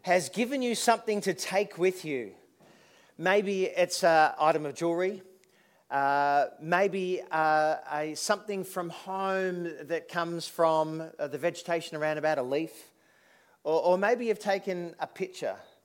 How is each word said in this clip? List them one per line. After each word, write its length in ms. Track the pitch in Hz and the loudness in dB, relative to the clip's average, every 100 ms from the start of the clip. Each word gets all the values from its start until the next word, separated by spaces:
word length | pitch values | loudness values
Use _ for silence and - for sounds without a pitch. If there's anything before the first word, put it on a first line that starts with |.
has 300 | - 180 170 | 4 2 2
given 320 | 185 240 277 | -4 -2 -2
you 120 | 247 | -2
something 460 | 226 - 226 226 208 | 0 2 2 2 -2
to 140 | 196 | -2
take 420 | 180 - 190 202 - | -4 -2 -2 -2 0
with 300 | 185 185 156 | 0 0 -6
you? 260 | 135 107 92 _ _ - _ _ _ _ - | -6 -6 -14 _ _ -20 _ _ _ _ -2
Maybe 460 | 170 202 196 196 | 4 4 2 0
it's 380 | 185 - 180 - | 0 2 0 4
an 300 | 180 160 156 - | 4 6 6 4
item 240 | 151 156 | 2 2
of 100 | 151 | -2
jewellery, 480 | 131 170 170 185 202 - - _ _ _ _ _ | -4 -2 0 -2 -4 -14 -20 _ _ _ _ _
uh, 560 | 139 139 143 143 143 135 - | 0 2 2 4 4 2 -2
maybe, 600 | 156 175 202 190 185 180 - | -2 2 2 0 -2 -4 -2
uh, 460 | 160 156 156 156 156 - | 0 2 4 2 0 -4
a, 220 | 151 156 | -6 -4
something 500 | 151 - 202 - 196 | -6 -2 -2 -2 -8
from 240 | 185 190 170 | -6 -6 -8
home 800 | - - 190 190 190 185 180 170 151 | -10 -10 -4 -2 0 -2 -4 -6 -8
that 260 | 151 165 160 | -6 -6 -4
comes 400 | 175 170 170 - | -4 -4 -4 -8
from, 540 | - 165 160 156 156 156 - | 0 2 2 0 -4 -10 -8
uh, 100 | 143 | -6
the 100 | 139 | -2
vegetation 600 | 165 165 - 170 165 156 | -4 -4 -4 -4 -4 -4
around 180 | 151 151 | -2 0
about, 220 | 151 151 | 0 0
a 40 | |
leaf, 300 | 127 139 160 - - _ _ _ _ _ _ _ | 0 -2 -4 -10 -20 _ _ _ _ _ _ _
or, 200 | 143 160 | 0 2
or 160 | 175 180 | 4 4
maybe 280 | 202 247 233 | 4 2 0
you've 120 | 208 | -2
taken 540 | 208 196 190 180 175 - | 0 -2 -2 -6 -6 -8
a 80 | 156 | -10
picture. 500 | - 185 - 127 95 - _ | -6 -8 -4 -6 -6 -14 _